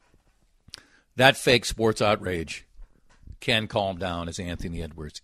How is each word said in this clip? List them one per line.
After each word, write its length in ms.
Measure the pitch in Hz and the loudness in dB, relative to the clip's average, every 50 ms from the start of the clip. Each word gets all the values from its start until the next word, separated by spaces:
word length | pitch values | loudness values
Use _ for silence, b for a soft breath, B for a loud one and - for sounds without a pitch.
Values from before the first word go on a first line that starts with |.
| _ _ _ _ _ _ _ _ _ _ _ _ _ - - b b b b b b b _ | _ _ _ _ _ _ _ _ _ _ _ _ _ -20 -20 b b b b b b b _
that 220 | - 123 135 127 | 6 6 6 6
fake 280 | - - 151 127 120 - | 6 4 4 4 4 2
sports 380 | - - - 110 113 110 - 113 | 0 -2 0 2 2 2 4 4
outrage 640 | 107 104 104 - 92 92 85 82 - - - - _ _ - - - _ _ _ _ _ _ - - - - | 2 2 2 0 -2 -4 -4 -4 -6 -10 -14 -16 _ _ -20 -20 -20 _ _ _ _ _ _ -20 -20 -18 -8
can 300 | - - 120 110 110 101 | -2 0 0 0 0 0
calm 300 | - 113 101 98 95 85 | 0 0 0 0 -2 -4
down 300 | 92 92 87 85 85 85 | -4 -4 -4 -4 -6 -6
as 120 | 82 - | -8 -8
Anthony 420 | 92 87 87 82 - 95 85 85 82 | -6 -6 -6 -6 -6 -8 -6 -8 -8
Edwards 380 | 78 76 80 76 76 - - | -10 -10 -12 -14 -14 -14 -14